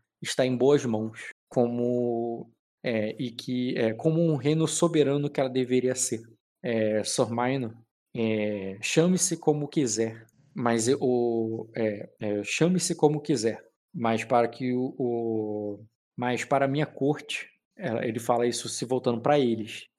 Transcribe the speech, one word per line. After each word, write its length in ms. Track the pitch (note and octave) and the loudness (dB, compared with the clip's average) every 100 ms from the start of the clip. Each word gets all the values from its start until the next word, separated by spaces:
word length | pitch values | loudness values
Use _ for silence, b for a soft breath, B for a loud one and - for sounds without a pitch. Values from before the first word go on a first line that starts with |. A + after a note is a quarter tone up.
| _ - | _ -14
está 240 | - - C3 | -6 0 0
em 100 | B2 | 4
boas 260 | C3 D3 A#2+ | 6 4 2
mãos, 440 | A2 A2 A2 - - _ | -2 -4 -8 -18 -18 _
como, 1000 | C3 A#2+ A#2+ A#2+ B2 A#2+ A#2 A#2 A#2 - _ _ _ | 0 2 2 0 2 0 0 -4 -6 -12 _ _ _
é, 320 | C#3 A2+ G#2+ - | -2 -2 -2 -4
e 100 | B2 | -8
que, 460 | A#2+ - B2+ B2+ - | -8 -6 -4 -2 0
é, 160 | A2+ | -2
como 280 | A2+ D#3+ D#3+ | 0 0 2
um 140 | E3 C#3+ | 2 2
reino 320 | C#3+ D#3 D#3 | 2 2 2
soberano 600 | - E3+ D#3 C3+ C#3+ C#3+ | 2 2 4 4 2 0
que 100 | C#3+ | 0
ela 100 | C3 | 0
deveria 460 | B2+ B2 B2+ B2+ B2 | 0 2 2 2 -2
ser. 260 | - A2+ A2+ - _ _ | -2 -4 -8 -20 _ _
É, 400 | B2 A2+ G#2+ G#2+ | -2 0 2 0
Sor 260 | G2+ - A#2 | 0 0 0
Minor, 420 | A#2 B2 C3+ A#2 A#2 _ _ _ A#2+ | 0 0 0 -4 -10 _ _ _ -2
é, 600 | A2+ A2 G#2+ G#2 F#2+ A2 | 0 0 0 -2 -6 -6
chame-se 560 | - D#3+ F3 F#3 - E3 | 0 2 4 2 0 0
como 300 | - D3 D3 | 0 0 0
quiser, 580 | D#3+ B2+ A2 A2+ A2 - _ _ | 0 0 0 -2 -4 -20 _ _
mas 340 | - A#2+ A#2 A2+ | -2 2 2 2
eu, 100 | C#3+ | 2
o, 680 | C3 B2 A#2+ A#2 A2+ A2+ - - | 2 2 2 0 -2 -6 -8 -2
é, 340 | A2 G#2 - - | -2 -2 -12 -8
é, 240 | G#2+ G#2 | -4 -4
chame-se 520 | G#2 - E3 F3+ - D#3+ | -4 0 2 2 0 2
como 260 | D3+ D3+ | 2 2
quiser, 420 | - B2+ A2 - - _ _ | 0 0 0 -2 -14 _ _
mas 300 | - A#2 A2+ | -2 0 0
para 240 | A2+ A#2+ A2+ | 4 4 2
que 260 | - B2+ | -2 -4
o, 220 | B2 C3 - | -2 -4 -2
o, 880 | B2 A#2 A#2 A2 G#2+ G#2+ G#2 G2+ A2 _ _ - | -2 -2 -2 -2 -2 -4 -6 -10 -16 _ _ -6
mas 260 | B2 A#2+ - | -2 -2 0
para 200 | C#3 C3+ | 2 2
a 20 | |
minha 180 | C#3+ D3 | 0 -2
corte", 640 | - C3+ D3 - - - _ _ - | 0 0 0 -4 -10 -10 _ _ -10
ela, 280 | E3 A2+ A#2+ | -6 -4 -4
ele 140 | A2+ | -4
fala 280 | A#2 A#2 A#2+ | 0 2 2
isso 200 | A#2 A#2 | -2 -6
se 160 | - B2 | -8 -4
voltando 360 | B2+ B2 A#2 | -2 0 0
pra 160 | C#3 D3 | 2 4
eles, 480 | B2 G#2+ G#2+ - - | 4 0 -4 -12 -16